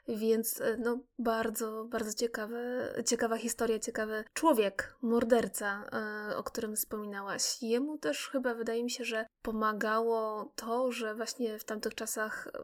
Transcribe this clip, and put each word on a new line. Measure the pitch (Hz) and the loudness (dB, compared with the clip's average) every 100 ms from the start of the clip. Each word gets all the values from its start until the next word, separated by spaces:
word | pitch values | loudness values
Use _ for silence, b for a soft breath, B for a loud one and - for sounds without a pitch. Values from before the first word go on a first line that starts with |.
| - | -6
Więc, | 220 220 226 226 - | 0 4 4 2 0
e, | - 220 | 0 2
no, | 233 240 - - | 0 -2 -4 -2
bardzo, | 233 226 226 220 220 220 | 0 2 0 -2 -4 -4
bardzo | 226 233 214 | -4 -2 -2
ciekawe, | 208 233 233 214 233 247 247 - - 233 | 0 -2 -2 -6 -4 -4 -2 -2 -2 0
ciekawa | 233 233 226 | 2 2 0
historia, | 226 - 226 220 | -2 0 2 2
ciekawy | 226 226 214 214 214 | -2 -4 -2 -4 -6
człowiek, | - 320 254 202 196 - - | 2 6 6 6 2 -6 -4
morderca, | 233 233 240 240 214 - 208 202 - 226 214 214 214 | 2 4 8 6 6 0 -2 -4 -4 -6 -4 -6 -6
e, | - | -4
o | |
którym | - - 214 214 | -4 -6 -4 -4
wspominałaś. | - 214 208 202 196 180 - - | -4 -6 -6 -6 -6 -2 -2 -2
Jemu | 226 233 285 302 | 0 2 0 -2
też | 302 285 - | -2 -2 -2
chyba | 277 254 | -2 0
wydaje | 233 233 226 | 0 0 0
mi | 240 | -2
się, | 240 | -2
że | 233 220 226 _ | -2 -2 -4 _
pomagało | - 220 214 208 214 220 226 226 220 214 208 - | -4 0 2 2 2 2 4 2 2 -2 -6 -8
to, | 226 233 262 | -2 2 2
że | 233 220 | 0 -2
właśnie | 214 226 - 233 214 | -2 -4 -2 -2 -2
w | |
tamtych | - 214 220 | -6 -4 -4
czasach | - 220 - 214 - - - | -4 -4 -2 -2 -4 -8 -8